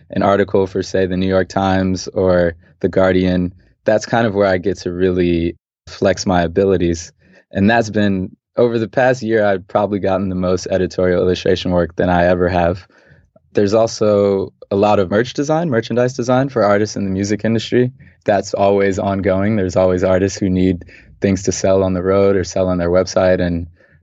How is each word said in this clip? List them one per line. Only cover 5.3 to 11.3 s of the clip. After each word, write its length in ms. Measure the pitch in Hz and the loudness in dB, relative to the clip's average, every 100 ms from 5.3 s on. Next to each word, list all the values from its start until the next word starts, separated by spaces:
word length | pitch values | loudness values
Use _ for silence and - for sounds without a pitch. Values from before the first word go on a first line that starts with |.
| 85 85 - _ _ - | 0 -2 -6 _ _ -20
flex 380 | - 98 92 101 | -2 0 0 0
my 160 | 90 | 0
abilities. 720 | 82 87 98 92 87 85 - _ _ - _ | 0 0 2 2 0 -4 -8 _ _ -20 _
And 180 | 95 98 | -2 2
that's 200 | 117 107 | 2 0
been, 460 | 104 104 95 90 - _ - | -2 -2 -2 -6 -12 _ -2
over 220 | 120 117 | 0 0
the 80 | 107 | -2
past 340 | 135 127 127 | 0 0 0
year, 240 | 110 113 104 | 0 0 2
I've 220 | 95 98 | -2 -2
probably 320 | 104 101 101 | -2 -2 -2
gotten 300 | 95 92 101 | -2 -2 -2
the 60 | 92 | -2
most 320 | 90 92 - | -2 -2 -2
editorial 540 | 95 90 - 92 90 | -2 -2 0 0 2
illustration 500 | 92 | 0